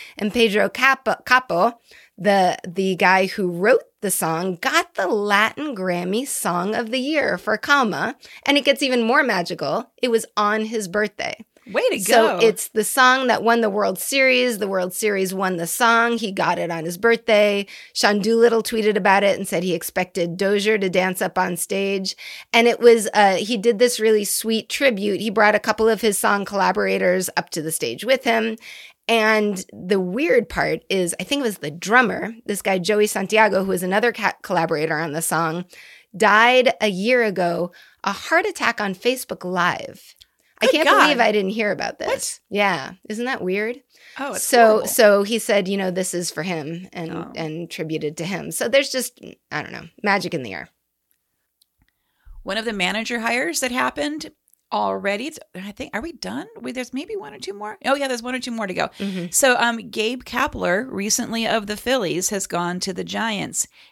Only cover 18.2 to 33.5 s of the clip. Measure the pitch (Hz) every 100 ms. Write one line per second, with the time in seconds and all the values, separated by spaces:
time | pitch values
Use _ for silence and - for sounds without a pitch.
18.2 | 196 226 233 226 214 220 208 202 202 196
19.2 | 202 - 196 175 180 170 - 185 180 190
20.2 | 170 175 196 208 208 220 190 185 185 185
21.2 | 190 185 185 175 - 196 196 196 190 -
22.2 | - - - 233 233 - 233 233 196 208
23.2 | 202 185 208 233 233 208 247 220 220 214
24.2 | 202 - 220 220 - - 269 196 208 185
25.2 | 220 202 208 208 - 214 220 220 226 196
26.2 | 214 202 185 196 185 196 196 190 185 185
27.2 | 180 - - 170 156 - 123 131 208 262
28.2 | 247 226 226 226 - - - _ - 226
29.2 | 214 214 208 190 - 101 180 196 180 220
30.2 | 339 247 - 175 156 160 - 190 175 -
31.2 | - 285 240 180 156 165 175 247 226 175
32.2 | 185 226 - 202 196 190 175 208 208 196
33.2 | 190 214 214